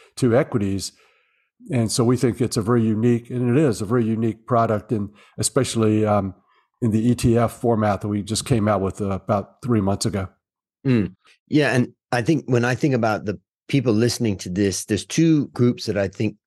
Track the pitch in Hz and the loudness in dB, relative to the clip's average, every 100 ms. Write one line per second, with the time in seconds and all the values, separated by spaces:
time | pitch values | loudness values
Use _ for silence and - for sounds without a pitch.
0 | _ - 127 117 156 117 98 98 - - | _ -2 2 2 2 -2 -2 -4 -8 -14
1 | _ _ _ _ _ _ 220 131 110 - | _ _ _ _ _ _ -4 -2 0 2
2 | 117 123 127 107 117 - 101 123 110 107 | 2 2 0 0 -2 -2 0 2 2 2
3 | 120 120 120 123 123 127 151 98 101 123 | 2 0 -2 -4 0 2 2 0 -2 0
4 | 110 110 113 107 - 120 113 107 - 110 | 0 0 -2 -4 -2 0 2 -2 -2 -4
5 | 101 - - - - 139 123 117 110 107 | -4 -12 -16 -6 -2 -2 -2 0 2 2
6 | 107 104 98 95 _ _ _ _ 117 110 | 2 2 0 -8 _ _ _ _ -2 2
7 | 120 120 127 117 113 - 117 110 104 95 | 0 2 2 2 0 0 0 2 0 0
8 | 104 104 101 107 - 117 104 101 95 - | -2 -6 -4 -6 0 0 2 0 -2 -4
9 | 101 92 - 117 - _ 120 113 98 98 | -6 -4 -2 -2 -4 _ -2 0 0 0
10 | 113 95 92 _ _ _ _ _ 139 120 | -2 -2 -6 _ _ _ _ _ 0 0
11 | 90 - _ _ - 151 135 127 120 - | 0 -8 _ _ -2 0 2 2 0 -6
12 | _ 123 117 151 - 123 120 127 156 123 | _ -2 0 0 0 0 0 0 0 0
13 | 110 101 95 90 _ _ - 139 127 107 | 0 -2 -4 -10 _ _ -2 0 2 2
14 | 117 - 117 95 - 90 98 90 - 101 | 0 0 -2 -4 -4 -2 0 -2 -4 -4
15 | - - 165 151 127 - 120 - - 101 | -2 0 2 2 0 0 0 0 -4 -2
16 | 98 - 107 - | -4 -4 -6 -6